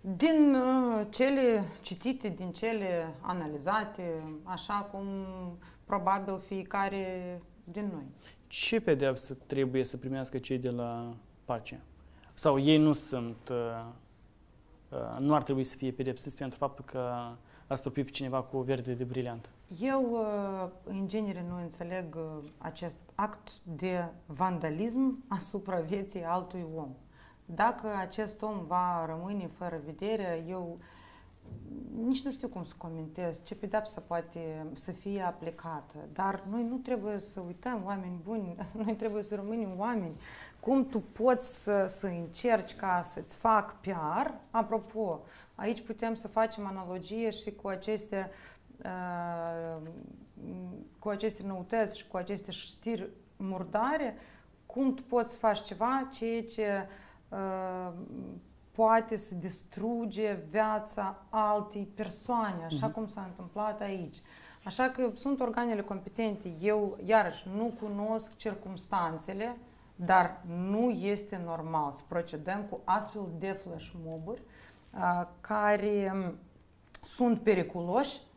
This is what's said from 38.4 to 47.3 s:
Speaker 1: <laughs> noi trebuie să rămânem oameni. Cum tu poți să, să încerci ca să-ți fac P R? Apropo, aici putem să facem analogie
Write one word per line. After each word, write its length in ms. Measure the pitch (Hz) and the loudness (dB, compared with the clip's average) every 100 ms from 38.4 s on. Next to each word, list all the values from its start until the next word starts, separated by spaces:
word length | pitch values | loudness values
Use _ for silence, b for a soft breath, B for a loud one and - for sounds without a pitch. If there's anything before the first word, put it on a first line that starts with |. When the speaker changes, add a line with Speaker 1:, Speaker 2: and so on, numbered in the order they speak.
| 185 170 - | -4 -6 -8
Speaker 1:
<laughs> 160 | 214 | -2
noi 100 | 214 | -2
trebuie 280 | 226 226 208 | 0 0 -2
să 120 | 202 | -2
rămânem 400 | 208 202 226 202 185 | -4 -2 -2 -2 -2
oameni. 380 | 214 233 175 - B B B - | 0 0 -2 -6 B B B -6
Cum 260 | - 269 262 | 4 4 6
tu 160 | 220 - | 0 -4
poți 500 | - 240 247 254 - | 2 4 4 2 -6
să, 240 | - 202 190 | 2 4 4
să 180 | 190 196 | 0 -4
încerci 680 | 170 170 - 247 220 - - | -4 -6 -2 4 4 2 -4
ca 240 | 196 180 | 2 2
să-ți 320 | 170 - 160 - | 2 -8 -10 -4
fac 440 | 220 220 202 - | 4 4 4 -8
P 40 | 190 180 151 180 | -4 -2 0 0
R? 60 | 277 - - | 0 -2 -2
Apropo, 720 | 226 220 226 214 220 208 156 B B B | 0 2 0 -2 -4 -2 -2 B B B
aici 260 | - 202 226 | -6 -4 -4
putem 340 | - 214 226 | -6 -4 -2
să 140 | 220 220 | -4 -2
facem 380 | - 226 226 202 | 2 2 2 -6
analogie 640 | 190 180 185 180 220 226 | -6 -6 -6 -4 -2 -2